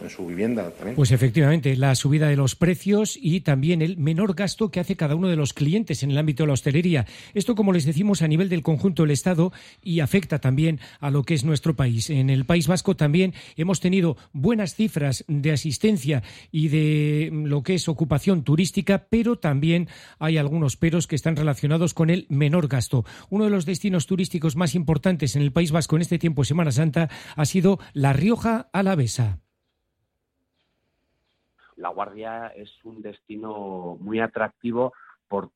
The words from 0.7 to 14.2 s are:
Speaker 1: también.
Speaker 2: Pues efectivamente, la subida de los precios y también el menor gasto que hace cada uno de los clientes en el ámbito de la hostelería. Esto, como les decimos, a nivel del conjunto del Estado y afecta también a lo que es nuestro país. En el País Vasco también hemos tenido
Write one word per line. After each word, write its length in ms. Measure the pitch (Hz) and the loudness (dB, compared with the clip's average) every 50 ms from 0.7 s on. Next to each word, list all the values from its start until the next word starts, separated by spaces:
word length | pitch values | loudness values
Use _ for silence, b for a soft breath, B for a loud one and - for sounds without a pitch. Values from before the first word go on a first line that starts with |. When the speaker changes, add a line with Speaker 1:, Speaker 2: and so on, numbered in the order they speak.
Speaker 1:
también. 240 | 82 - - 98 123 | -10 -12 -10 -6 0
Speaker 2:
Pues 160 | 139 143 113 | 2 2 4
efectivamente, 640 | 135 120 131 127 107 - 143 139 156 170 127 139 135 | 4 4 2 2 2 2 4 4 4 2 2 0 0
la 180 | 127 135 139 131 | 0 2 2 0
subida 320 | - - 143 147 156 151 | 2 0 2 2 2 2
de 80 | 151 143 | 2 2
los 220 | 139 139 127 - | 2 2 0 0
precios 600 | - 165 170 180 - - 196 202 208 214 202 - | 0 0 0 0 0 0 0 2 2 2 -2 -4
y 260 | - - 156 165 185 | -4 -2 -2 -2 0
también 380 | 143 - 143 131 135 160 180 165 | 2 0 0 2 2 2 2 2
el 160 | 156 165 196 | 0 -2 -2
menor 380 | 175 139 156 165 160 208 202 180 | -2 -2 0 0 0 0 0 0
gasto 380 | 151 202 175 - - 220 196 | -2 -2 -4 -2 -2 -4 -2
que 80 | - 185 | -2 -4
hace 160 | 175 - 196 | -4 -4 -2
cada 180 | - 165 143 147 | -2 -2 -2 0
uno 140 | 165 190 190 | 0 0 0
de 80 | 175 | 0
los 160 | 156 147 127 | 0 0 -2
clientes 500 | - - 143 143 160 220 220 - 160 - | -2 -2 0 0 0 0 -2 -2 -4 -4
en 80 | 131 143 | -2 -2
el 80 | 139 143 | 0 0
ámbito 240 | 156 151 143 - | 0 0 0 0
de 60 | 160 151 | 0 0
la 60 | 139 | 0
hostelería. 520 | 123 - 147 135 160 175 185 170 139 110 B B B B B | 0 0 0 0 2 2 2 2 2 0 B B B B B
Esto, 220 | B 208 190 - 240 | B -4 -2 0 0
como 180 | 202 214 196 | 2 2 2
les 120 | 185 175 135 | 2 2 2
decimos, 380 | 143 160 147 202 208 202 160 | 0 0 0 2 0 2 2
a 40 | 165 | 2
nivel 220 | 156 151 160 196 190 | 2 2 2 0 0
del 160 | 180 170 139 | -2 -2 0
conjunto 400 | - 160 131 - 196 160 - 165 | 0 0 2 0 0 2 2 2
del 80 | 151 | 2
Estado 400 | 147 131 - 185 185 156 170 185 B B B B B B B | 2 0 0 0 2 2 0 0 B B B B B B B
y 160 | 190 165 165 | -4 -2 0
afecta 400 | 147 120 - 202 170 - 160 143 | 0 2 0 0 0 0 -4 -2
también 400 | - 131 131 131 156 165 160 131 B B B B | 0 0 2 2 2 0 0 -2 B B B B
a 140 | - 143 | -4 -2
lo 100 | 135 147 | 0 0
que 120 | 127 - 170 | 0 0 0
es 100 | 147 117 | 0 0
nuestro 320 | 160 156 135 - 160 160 | 0 0 0 0 -2 0
país. 340 | - 139 123 117 113 117 - | 0 0 0 0 -2 -2 -2
En 180 | 156 135 131 135 | 0 0 2 2
el 160 | 135 131 131 | 2 0 2
País 220 | - 175 175 151 | 2 0 2 2
Vasco 300 | 135 185 175 - - 185 | 2 0 0 2 0 0
también 380 | - 156 147 143 180 185 190 - B B B B | 2 2 2 4 2 2 2 -2 B B B B
hemos 240 | - 160 185 190 - | -4 -2 -2 -2 0
tenido 380 | - 180 185 190 170 170 127 B | 0 0 2 2 2 2 0 B